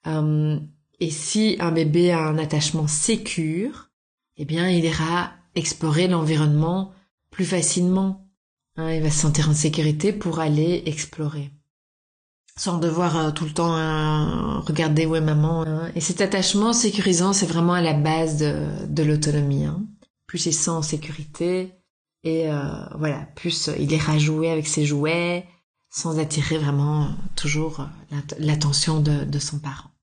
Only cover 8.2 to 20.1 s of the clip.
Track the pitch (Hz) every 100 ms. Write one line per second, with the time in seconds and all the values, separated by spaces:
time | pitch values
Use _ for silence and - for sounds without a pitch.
8.2 | - _ _ _ _ - 160 160 156 151
9.2 | - 151 151 151 160 156 156 151 196 208
10.2 | 180 160 156 151 165 175 - 151 - -
11.2 | 151 151 143 - _ _ _ _ _ _
12.2 | _ _ _ - - 175 165 165 175 160
13.2 | 156 151 156 151 170 160 160 156 156 151
14.2 | 151 - - - 151 151 160 151 160 160
15.2 | 156 151 156 165 160 156 165 175 - 175
16.2 | 196 202 180 202 220 240 226 202 190 170
17.2 | 190 196 170 165 170 180 165 151 151 160
18.2 | 160 147 151 147 147 151 - 151 151 151
19.2 | 151 147 143 139 147 170 214 - _